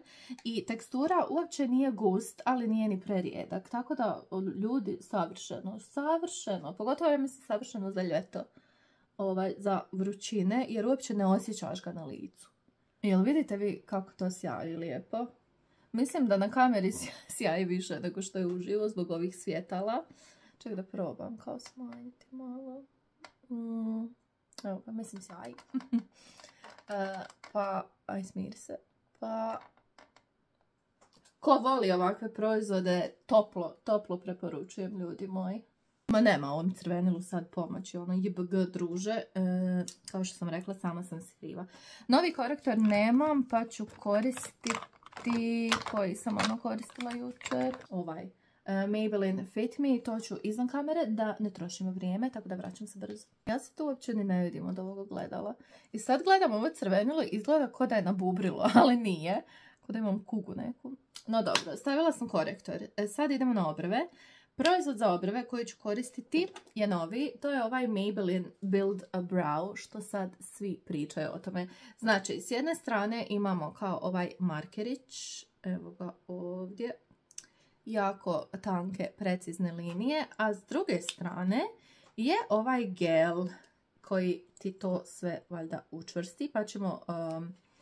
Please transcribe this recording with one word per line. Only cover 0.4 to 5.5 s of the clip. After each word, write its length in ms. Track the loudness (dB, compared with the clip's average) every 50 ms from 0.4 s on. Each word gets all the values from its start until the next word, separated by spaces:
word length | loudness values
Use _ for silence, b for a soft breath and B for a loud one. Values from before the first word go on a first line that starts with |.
| B
I 220 | -4 -4 -4 -4
tekstura 640 | -4 -6 -8 -6 -4 -2 0 2 4 4 4 2 2
uopće 380 | 0 -2 -2 -2 0 0 2
nije 240 | 4 4 4 4 4
gust, 500 | 2 4 4 4 4 4 0 -2 -6 -2 0
ali 220 | 2 2 2 2
nije 200 | 2 2 2 2 2
ni 120 | 0 0
prerijedak, 680 | 0 0 0 0 0 -2 -4 -6 -6 -6 -6 -6 -6 -4
tako 260 | -6 -6 -2 -2 0
da, 280 | 0 0 0 0 -2 -6 -6
o, 80 | -4 -4
ljudi, 580 | -2 -2 -2 -2 0 0 0 0 0 -2 -4 -6
savršeno, 800 | -6 -2 0 0 0 0 -4 -10 -10 -8